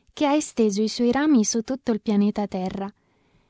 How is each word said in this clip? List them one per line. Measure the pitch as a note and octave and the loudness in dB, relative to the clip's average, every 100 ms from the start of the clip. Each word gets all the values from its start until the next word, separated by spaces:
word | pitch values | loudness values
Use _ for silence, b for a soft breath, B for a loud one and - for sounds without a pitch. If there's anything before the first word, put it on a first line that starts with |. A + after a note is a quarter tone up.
| b | b
che | - D4 | -4 0
ha | |
esteso | D4+ - - A3 G3 | 0 0 0 0 2
i | G#3+ | -2
suoi | - A#3+ | 0 0
rami | C4+ D#4 B3+ G#3 | 2 4 4 2
su | A#3 | -2
tutto | A3 B3+ - | -4 -6 -4
il | G#3+ | -4
pianeta | - G3+ G3+ G#3+ G3+ | 0 2 2 0 -4
Terra. | F#3+ F#3 G3 G3 - _ _ _ _ | -6 -6 -8 -10 -14 _ _ _ _